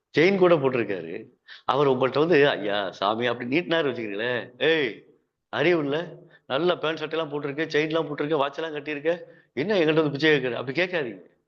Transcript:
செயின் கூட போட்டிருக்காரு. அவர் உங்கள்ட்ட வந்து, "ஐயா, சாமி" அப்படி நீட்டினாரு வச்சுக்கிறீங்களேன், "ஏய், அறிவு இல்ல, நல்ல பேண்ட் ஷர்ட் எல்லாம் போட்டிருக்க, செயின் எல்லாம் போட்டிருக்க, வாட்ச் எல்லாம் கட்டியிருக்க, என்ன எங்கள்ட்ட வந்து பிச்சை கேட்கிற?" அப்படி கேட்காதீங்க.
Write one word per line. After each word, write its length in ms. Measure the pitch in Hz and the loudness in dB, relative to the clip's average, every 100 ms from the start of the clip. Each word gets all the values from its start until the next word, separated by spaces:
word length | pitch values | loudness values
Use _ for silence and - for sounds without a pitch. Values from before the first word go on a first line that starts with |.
| _ 139 | _ 2
செயின் 200 | 180 196 | 4 6
கூட 160 | 180 | 6
போட்டிருக்காரு. 680 | 165 135 123 104 95 82 98 117 _ - - | 6 4 0 -2 -4 -6 -12 -14 _ -20 -8
அவர் 260 | - 131 143 | -2 2 4
உங்கள்ட்ட 280 | 123 127 135 | 4 2 2
வந்து, 300 | 165 151 143 | 4 6 6
"ஐயா, 420 | 95 101 101 95 | 2 -2 -2 -2
சாமி" 360 | - 98 110 120 | -2 0 0 -2
அப்படி 320 | 117 120 151 | -4 -2 -2
நீட்டினாரு 40 | |
வச்சுக்கிறீங்களேன், 880 | 180 165 143 120 110 101 120 120 92 - | 0 0 0 -4 -6 -6 -4 -4 -6 -2
"ஏய், 460 | 156 160 123 85 - _ _ _ - | 0 2 0 -6 -20 _ _ _ -8
அறிவு 340 | 113 156 170 | 0 2 2
இல்ல, 300 | 143 151 175 - - _ - | 0 -4 -6 -14 -20 _ -6
நல்ல 320 | 135 175 147 | -2 0 0
பேண்ட் 200 | 151 156 | -2 -4
ஷர்ட் 120 | 151 | -4
எல்லாம் 200 | 156 156 | -4 -4
போட்டிருக்க, 360 | 147 143 139 156 | -4 -6 -4 -2
செயின் 200 | 147 156 | 0 0
எல்லாம் 200 | 160 151 | -2 -4
போட்டிருக்க, 280 | 143 147 | -4 -2
வாட்ச் 240 | 156 143 156 | 0 -2 -4
எல்லாம் 160 | 160 | -8
கட்டியிருக்க, 440 | 147 143 143 156 170 - - _ | -8 -8 -4 -2 -4 -6 -20 _
என்ன 240 | 120 180 208 | -6 0 2
எங்கள்ட்ட 160 | 156 | 4
வந்து 160 | 160 147 | 4 2
பிச்சை 200 | 139 156 | 2 4
கேட்கிற?" 260 | 147 127 120 | 4 0 -4
அப்படி 260 | 123 139 | -4 -4
கேட்காதீங்க. 520 | 180 175 123 95 - _ | -2 -2 -6 -10 -20 _